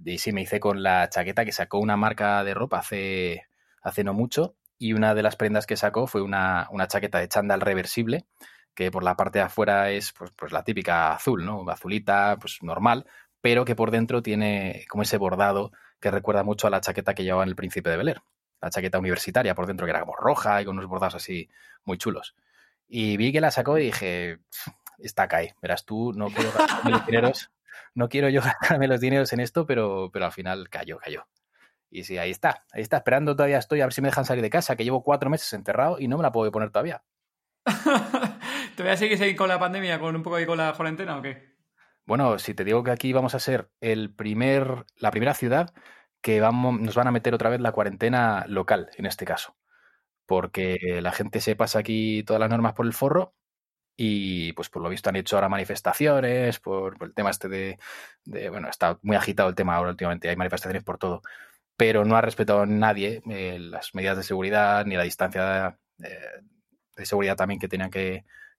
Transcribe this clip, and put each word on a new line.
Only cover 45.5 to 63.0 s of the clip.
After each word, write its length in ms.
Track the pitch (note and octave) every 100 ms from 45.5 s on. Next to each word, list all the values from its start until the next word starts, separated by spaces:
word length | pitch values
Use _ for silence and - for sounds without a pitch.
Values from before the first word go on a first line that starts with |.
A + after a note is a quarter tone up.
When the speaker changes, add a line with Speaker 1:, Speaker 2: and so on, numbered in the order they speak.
| C3+ E3+ - - - _ _
Speaker 1:
que 200 | - G#2+
vamos, 400 | A2 A#2+ B2+ A#2
nos 140 | A2
van 140 | A#2+ B2+
a 40 |
meter 220 | A#2+ A#2+
otra 160 | A2+ A2+
vez 100 | A#2+
la 120 | A#2+
cuarentena 720 | G#2+ G2+ F#2+ A2+ B2 A2+ G2+ -
local, 420 | G2 F#2 G#2 E2 -
en 100 | G2
este 180 | -
caso. 320 | F#2 - - _ _ _ _ _ _ _ -
Porque 520 | F#2 F2+ - F#2 F2+ F2+ F2
la 100 | F2
gente 280 | - G2+ G#2+
se 160 | A2 G#2
pasa 220 | A2 A2
aquí 420 | G#2+ A2 A2 G#2+
todas 160 | G#2 A2
las 80 | A2
normas 220 | A#2 A2+
por 120 | G#2+ A#2
el 60 |
forro 420 | - C#3 D#3+ F3+ _ _ _ _ _ _ -
y, 560 | A2 G#2 F#2+ F2+ E2
pues, 140 | D#2+ D2
por 120 | -
lo 60 | E2+
visto 220 | F#2+ -
han 60 | F#2+
hecho 200 | F#2 G2+
ahora 120 | G2
manifestaciones 1120 | G2 F#2 G2+ - - D3+ C#3 B2 B2 B2 -
por, 360 | F2+ F#2+ F#2+ -
por 120 | -
el 60 |
tema 160 | - G2+
este 180 | F#2+ F#2+
de, 300 | F#2+ F#2+ F#2+ - - - -
de, 240 | - G2 G#2
bueno, 180 | G#2 C#2+
está 300 | - E2+ E2+
muy 140 | G2+ G2+
agitado 320 | - G2+ F#2+
el 60 |
tema 220 | F2+ F#2 E2+
ahora 140 | F2
últimamente, 380 | F2+ F2 E2+ E2+
hay 80 | F2
manifestaciones 460 | F2+ F2+ - F2+
por 120 | - -
todo, 240 | F#2 F2 - - - _ _ -
pero 280 | A2+ A2
no 120 | G#2+ A2+
ha 40 |
respetado 420 | A2+ - G#2+ G#2 G2+
nadie, 560 | G#2+ A2 G2+